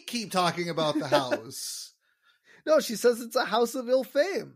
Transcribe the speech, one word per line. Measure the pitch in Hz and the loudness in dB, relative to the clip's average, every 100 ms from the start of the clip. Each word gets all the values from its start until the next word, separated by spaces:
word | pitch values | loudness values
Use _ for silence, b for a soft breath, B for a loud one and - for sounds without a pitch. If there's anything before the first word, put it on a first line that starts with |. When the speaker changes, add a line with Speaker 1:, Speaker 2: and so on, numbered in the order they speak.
| - | -6
Speaker 1:
keep | 240 196 | -8 -4
talking | 185 175 170 170 | 0 0 0 -4
about | 160 156 147 | -2 0 0
the | 135 | 2
Speaker 2:
<laughs> | |
Speaker 1:
house. | - 127 - - - - - - _ b b b b b b - | 0 0 -4 -6 -12 -12 -12 -14 _ b b b b b b 4
Speaker 2:
No, | 311 | 4
she | 202 202 | 4 2
says | 240 233 | 2 2
it's | 233 - | -2 -2
a | 320 | 0
house | 214 240 | 2 2
of | 262 240 | 0 0
ill | 262 | 0
fame. | 254 277 349 311 143 | 2 0 0 0 -8